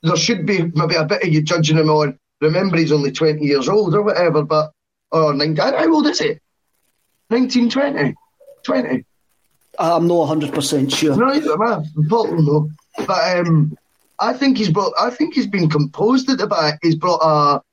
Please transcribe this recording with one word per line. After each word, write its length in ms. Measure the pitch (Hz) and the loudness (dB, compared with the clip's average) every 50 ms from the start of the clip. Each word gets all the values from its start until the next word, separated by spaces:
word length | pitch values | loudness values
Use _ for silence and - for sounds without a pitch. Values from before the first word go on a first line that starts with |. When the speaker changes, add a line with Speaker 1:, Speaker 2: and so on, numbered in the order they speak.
| - | 0
Speaker 1:
there 140 | 160 175 | -2 -2
should 280 | - - - 233 190 156 | 0 0 -2 -2 -2 -2
be 180 | - 202 185 165 170 165 | -2 0 0 -2 -2 -2
maybe 200 | 147 156 151 170 | -2 -2 0 0
a 80 | 165 156 | -2 -2
bit 180 | 135 - - - | -2 -2 -2 0
of 60 | 180 151 | 0 0
you 80 | 156 151 | 0 0
judging 360 | 156 180 170 160 151 156 160 | 0 0 0 0 2 2 2
him 100 | 156 156 | 2 2
on, 300 | 156 151 151 143 131 _ _ _ _ _ | 2 2 2 0 -2 _ _ _ _ _
remember 360 | 147 156 165 180 196 196 170 | -2 0 0 2 0 0 0
he's 160 | 165 165 143 147 | 0 2 2 2
only 200 | 151 139 139 135 | 0 0 -2 -2
twenty 340 | - 160 156 151 151 151 | 0 0 0 0 0 0
years 220 | 143 143 139 131 143 | 0 0 0 0 2
old 260 | 185 214 214 180 160 | 2 2 2 2 0
or 80 | 208 208 | 0 0
whatever, 400 | 208 196 175 180 170 147 151 147 | 0 0 2 2 2 2 0 0
but, 300 | - 156 156 156 156 _ _ _ _ _ _ _ _ | 0 0 0 0 -2 _ _ _ _ _ _ _ _
or 220 | - 165 160 151 143 | 0 0 2 2 0
nineteen, 240 | 139 147 160 160 151 190 254 277 | 0 -2 -2 0 0 0 0 0
how 180 | - 311 330 330 | 0 2 2 2
old 120 | 311 277 | 2 2
is 120 | 294 339 - | 0 0 0
he? 200 | - 151 - - _ _ _ _ _ _ _ _ _ _ _ _ _ _ _ _ _ _ | -2 -4 -4 -6 _ _ _ _ _ _ _ _ _ _ _ _ _ _ _ _ _ _
Nineteen, 400 | 220 240 254 254 - 247 233 233 | 0 0 0 2 2 2 0 2
twenty? 440 | - 262 277 285 277 - 143 131 - _ _ _ _ _ - _ - _ _ | 0 0 -2 -2 0 -2 -2 -2 -4 _ _ _ _ _ -20 _ -20 _ _
Twenty? 440 | - - 262 247 - 254 254 - _ _ _ _ _ _ _ _ _ _ _ _ _ _ - | -4 -2 -2 -2 -2 -4 -6 -6 _ _ _ _ _ _ _ _ _ _ _ _ _ _ -4
Speaker 2:
I'm 280 | 175 165 170 165 170 | -2 0 0 2 2
not 160 | 170 175 170 165 | 2 2 2 0
a 20 | |
hundred 260 | 143 160 156 147 147 - | 0 0 -2 -4 -4 -4
percent 400 | - - - - 143 135 135 131 | -4 -4 -2 0 0 0 -2 -2
sure. 240 | - - 156 135 | 0 0 0 2
Speaker 1:
No, 100 | 190 233 262 277 | 2 2 2 0
neither 200 | 302 302 294 226 | 0 0 -2 -2
am 100 | 196 214 | 0 0
I. 200 | 240 220 170 151 - - 156 151 151 | -2 -2 -4 -6 -8 -2 -2 0 0
Paul 200 | 202 233 220 - | 2 0 0 0
will 120 | 170 170 156 | 0 0 2
know. 280 | 147 147 151 151 156 - - _ _ _ - - | 2 2 0 0 -2 -8 -14 _ _ _ -10 -4
But, 320 | - 196 180 165 175 185 175 | -4 -2 -2 0 0 0 -2
um, 360 | 175 170 165 156 151 151 151 - _ _ _ _ _ _ _ _ | 0 2 2 2 2 0 -2 -10 _ _ _ _ _ _ _ _
I 160 | 190 233 254 | -4 -4 -2
think 240 | 254 277 277 254 202 | 0 2 0 2 2
he's 100 | 214 185 | 2 0
brought, 240 | 160 202 196 185 - - | 0 0 0 -2 -2 -2
I 80 | 190 240 | -4 -4
think 240 | 247 - 302 349 - | -2 -4 -4 -2 -2
he's 140 | 277 226 | -2 -4
been 240 | 202 196 196 175 156 | -2 -2 0 0 0
composed 580 | 151 151 147 147 - - 185 220 254 269 262 269 | 2 0 -2 -2 -2 -2 0 2 2 2 2 0
at 80 | 269 | -2
the 100 | - 196 | -2 -2
back. 320 | 208 202 170 156 151 151 - - | -2 -2 0 0 -2 -2 -2 0
He's 120 | 170 160 | 0 0
brought 280 | 156 170 180 175 160 160 | 0 0 0 0 2 2
a 400 | 160 156 151 147 147 143 - - _ | 2 2 4 2 2 0 0 -4 _